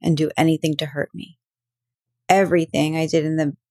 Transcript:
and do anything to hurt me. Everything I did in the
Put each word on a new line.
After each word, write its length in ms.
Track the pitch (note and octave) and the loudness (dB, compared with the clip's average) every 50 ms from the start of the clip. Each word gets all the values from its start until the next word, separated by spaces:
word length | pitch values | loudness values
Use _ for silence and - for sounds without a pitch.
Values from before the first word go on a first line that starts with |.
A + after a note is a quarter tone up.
and 160 | - E3+ D#3+ | 0 0 0
do 140 | D3 D#3 D3 - - | 0 0 -2 0 0
anything 400 | E3 D#3+ D#3+ D3+ - D#3+ D3+ D3 | 2 2 2 0 0 -4 -2 -4
to 80 | D#3 | -6
hurt 240 | D3 C#3 D3 C#3+ - | -8 -6 -6 -6 -6
me. 260 | - - - - E3 _ _ _ _ _ _ _ _ _ _ _ _ _ _ _ _ _ _ - | -8 -16 -18 -18 -20 _ _ _ _ _ _ _ _ _ _ _ _ _ _ _ _ _ _ 2
Everything 680 | F#3 G3 G3 E3+ F3 F3 D#3+ - - - D#3 D#3 D#3+ | 4 4 4 2 2 0 0 0 -2 -2 0 0 0
I 100 | D#3+ D#3+ | -2 -2
did 200 | D#3 - D#3+ D3+ | 0 0 0 0
in 100 | D#3 D#3+ | 0 -2
the 180 | D#3 D#3 C#3+ C#3 - _ _ | -2 -2 -2 -4 -8 _ _